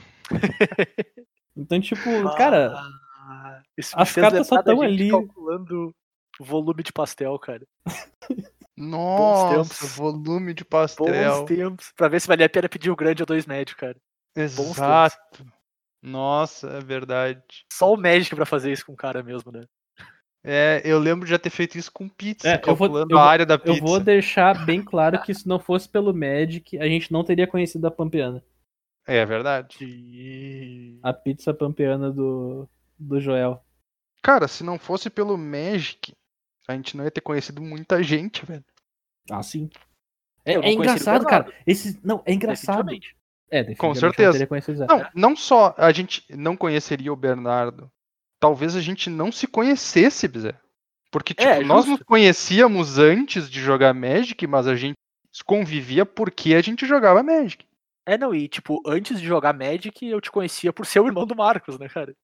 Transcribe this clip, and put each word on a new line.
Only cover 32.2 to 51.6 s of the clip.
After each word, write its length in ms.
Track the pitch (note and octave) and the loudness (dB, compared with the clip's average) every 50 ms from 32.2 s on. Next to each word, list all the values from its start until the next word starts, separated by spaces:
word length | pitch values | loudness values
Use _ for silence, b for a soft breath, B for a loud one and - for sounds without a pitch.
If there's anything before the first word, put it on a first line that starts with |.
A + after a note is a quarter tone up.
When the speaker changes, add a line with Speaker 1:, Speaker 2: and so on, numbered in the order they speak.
| C3+ C3 C3 B2+ B2 B2 C3 C3+ C3+ - _ _ _ _ _ | -4 -4 -4 -4 -8 -10 -10 -12 -16 -18 _ _ _ _ _
Speaker 2:
do 240 | - D3+ C#3+ C#3 C#3 | -16 -10 -6 -4 -4
Joel. 400 | C#3 C3+ C3 B2+ B2 B2 B2+ B2 _ _ _ _ _ _ _ _ _ _ _ _ | -2 -2 -2 0 -2 -2 -4 -6 _ _ _ _ _ _ _ _ _ _ _ _
Speaker 3:
Cara, 240 | - C4 C#4 A#3+ D3+ | 2 4 4 4 4
se 160 | C3+ - - | 0 -6 -8
não 160 | E3 F3 F3 E3 | -10 -10 -10 -10
fosse 320 | - - F3+ G3 - A3 | -8 -6 -6 -6 -6 -6
pelo 260 | - G#3 G3+ G#3 G3+ | -4 -4 -4 -2 -4
Magic, 760 | E3+ D#3 D3 D3 C#3+ D#3 F#3+ G#3+ F3+ C#3+ - - _ - - _ _ _ _ _ _ _ _ _ _ _ - | -6 -6 -8 -8 -6 -6 -4 -4 -4 -6 -8 -10 _ -16 -16 _ _ _ _ _ _ _ _ _ _ _ -10
a 40 | C3 | -10
gente 200 | C3+ C3 - - | -10 -10 -12 -10
não 80 | C#3+ C#3+ | -8 -8
ia 60 | D#3 | -6
ter 100 | - D#3 | -8 -8
conhecido 420 | - - D3 C#3+ - - C#3+ D3 | -8 -6 -6 -6 -6 -8 -12 -14
muita 400 | D#3+ D#3+ D3+ D#3 D#3+ - F3+ E3+ | -14 -12 -12 -10 -4 0 0 0
gente, 420 | E3 C#3+ D#3 D#3 F3 G#3+ - - - | 2 0 0 -2 -2 -4 -10 -10 -12
velho. 200 | - D#3+ C#3+ - _ _ _ _ _ _ _ _ _ _ _ _ - | -12 -16 -16 -16 _ _ _ _ _ _ _ _ _ _ _ _ -12
Speaker 2:
Ah, 120 | G2 G2+ | -10 -10
sim. 280 | - - - D#3 D#3 D#3 _ - _ _ _ _ _ _ _ _ _ _ _ _ - | -10 -8 -10 -10 -10 -10 _ -18 _ _ _ _ _ _ _ _ _ _ _ _ -2
É, 120 | D#3 F3+ | -2 0
Speaker 1:
Eu 60 | F3 | 2
não 60 | F3+ G3+ | 2 2
Speaker 2:
é 60 | A3 | 2
Speaker 1:
conheci 40 | A3+ | 2
o 40 | |
Speaker 2:
engraçado, 400 | - B3+ A#3+ D3+ - G#3 A3 A#3+ A3+ | 2 2 2 2 2 2 2 2 4
Speaker 1:
Bernardo. 260 | D4+ G#3+ D#3+ - - | 2 0 0 0 -4
Speaker 2:
cara. 100 | - - - | -12 -8 -2
Esses, 360 | F3 G3 G3 - G3+ - - | -2 -2 -2 -2 -10 -12 -8
não, 200 | - G3 A3 - - | -6 -6 -6 -4 -2
é 60 | - | -4
engraçado. 520 | F#3+ G3 A3+ F#3+ C3 - - - G3 G#3+ - | -4 -2 -2 -4 -6 -6 -6 -4 -4 -2 -4
Speaker 1:
Definitivamente. 320 | - - G3 - - - _ _ _ _ _ _ - | -6 -8 -12 -16 -20 -20 _ _ _ _ _ _ -6
Speaker 2:
É, 120 | D#3 C#3 | -4 -4
Speaker 3:
Com 60 | A2+ A2 | -4 -4
Speaker 2:
definitivamente 140 | G#2+ - | -6 -4
eu 40 | E3+ D#3 C#3+ B2+ C#3+ F3+ | -2 -2 0 2 0 0
não 60 | - | 4
Speaker 3:
certeza. 180 | - G#3+ F#3 | 4 6 6
Speaker 2:
teria 140 | D#3 C3 C3+ | 6 4 0
conhecido 280 | - D3 C#3+ - - D3+ | -2 -4 -8 -8 -8 -8
o 40 | D3 | -4
Zé. 80 | C3+ - | 0 2
Speaker 3:
Não, 180 | D#4 B3 C3+ E3 - | 2 2 0 -4 -2
não 220 | F3 G3 B3+ D4+ | 2 2 2 2
só 380 | - - - C4+ A#3 G3+ F3+ - - | 2 0 4 6 6 6 6 4 4
a 140 | D#3+ E3 | 4 4
gente 320 | D3+ F3 F#3 - - - _ - D3 | 4 4 0 -8 -8 -12 _ -14 -12
não 200 | C#3+ D3 D#3+ F3+ | -8 -6 -6 -4
conheceria 560 | F3+ F#3 E3 D3+ D3+ - - D3+ C3+ C3+ D3 | -2 -2 -2 -2 -2 -2 -4 -6 -6 -6 -6
o 40 | D3 | -6
Bernardo, 760 | C3 C3+ C3 B2+ B2 A#2+ A#2+ A#2+ B2 A#2+ A#2+ - - C3 C3 _ _ _ _ _ _ _ _ _ - | -4 -2 -2 -2 -2 -2 -2 -2 0 -2 -4 -6 -12 -18 -20 _ _ _ _ _ _ _ _ _ 2
talvez 340 | D3+ D3+ D3 C3 D3+ E3 F3 | 2 2 2 2 -2 -4 -2
a 60 | F#3 | -4
gente 280 | D#3 E3+ F#3+ - - F3+ | -4 -4 -6 -6 -6 -8
não 200 | E3 D#3 D#3+ A3 | -6 -4 -6 -6
se 160 | - - - | -6 -6 -8
conhecesse, 800 | - - A3 A#3 C4+ C#4+ B3+ - - - E3+ F#3 C#4 - - - D3+ B2 | -4 -2 0 2 2 0 0 -2 0 4 6 6 6 4 0 -6 -6 -6
Zé. 180 | A#2 A2 A2 - _ _ _ _ _ _ _ _ _ _ _ | -6 -8 -8 -10 _ _ _ _ _ _ _ _ _ _ _
Porque, 240 | - D#3 - - E3+ | -6 -6 -6 -4 -2
tipo, 120 | - B3 C#4 | 2 4 4
Speaker 1:
É, 140 | E3+ C#3+ | 4 4